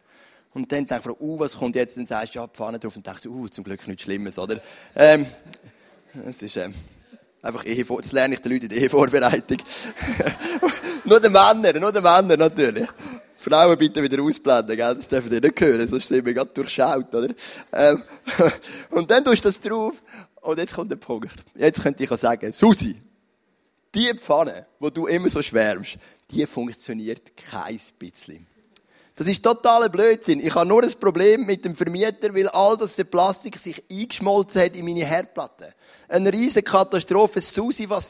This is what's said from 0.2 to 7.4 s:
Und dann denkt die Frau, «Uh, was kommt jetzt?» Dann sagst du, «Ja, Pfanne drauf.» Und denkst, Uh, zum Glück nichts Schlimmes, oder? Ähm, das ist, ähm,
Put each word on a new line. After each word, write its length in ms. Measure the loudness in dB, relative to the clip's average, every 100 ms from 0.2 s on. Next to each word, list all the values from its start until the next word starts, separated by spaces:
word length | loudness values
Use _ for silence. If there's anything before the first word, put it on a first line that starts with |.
| _ _ _
Und 160 | -12 -6
dann 160 | -4 -4
denkt 180 | -6
die 40 | -8
Frau, 80 | -10
«Uh, 220 | -10 -6
was 160 | -6 -4
kommt 180 | -4
jetzt?» 220 | -2 -4 -6
Dann 100 | -8
sagst 280 | -8 -8
du, 40 | -12
«Ja, 80 | -16
Pfanne 320 | -12 -10 -10
drauf.» 160 | -12
Und 100 | -14
denkst, 220 | -18 -16 -16
Uh, 220 | -14 -14
zum 160 | -14
Glück 220 | -14 -14 -12
nichts 160 | -14
Schlimmes, 340 | -8 -8 -8 -10
oder? 220 | -8 -8 -10 -20 -12
Ähm, 320 | 6 6 6 2 -10 -20 -20 -20 _ _ _ _
das 280 | -18 -16 -14
ist, 140 | -10 -8
ähm, 160 | -10 -12 -20 _ _ -20 _ _